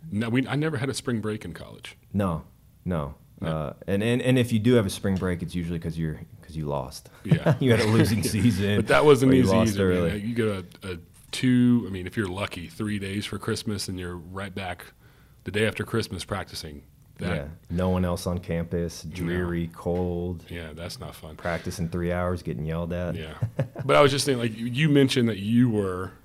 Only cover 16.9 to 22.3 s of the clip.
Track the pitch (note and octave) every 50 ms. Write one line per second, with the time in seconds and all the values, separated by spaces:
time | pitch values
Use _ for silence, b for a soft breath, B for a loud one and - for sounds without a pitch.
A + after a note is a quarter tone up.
16.9 | - _ - - - - - F2 E2+ D#2 C#2+ D2+ E2 - _ - F2 F2 F#2 F#2
17.9 | F#2 F#2 F#2 F2 F2 F2 - F#2 F2 F2 E2+ - E2+ E2+ E2+ E2 - F2 E2+ E2+
18.9 | - - - D#2+ D#2+ F2+ F2+ E2+ F2 F2+ F2+ F2 F2 E2+ E2+ E2 E2 - - F2+
19.9 | F2 F2+ F2+ F2 F2 F2 F2 F2+ F2+ E2+ - - E2+ F2 E2 D#2+ D2+ D#2 E2+ F2
20.9 | - - - D#2 - - - D#2+ D#2 D#2+ - F2+ E2+ E2 - F2+ E2+ - F2 E2
21.9 | - F2+ E2+ E2+ F2 F2 F2+ F2+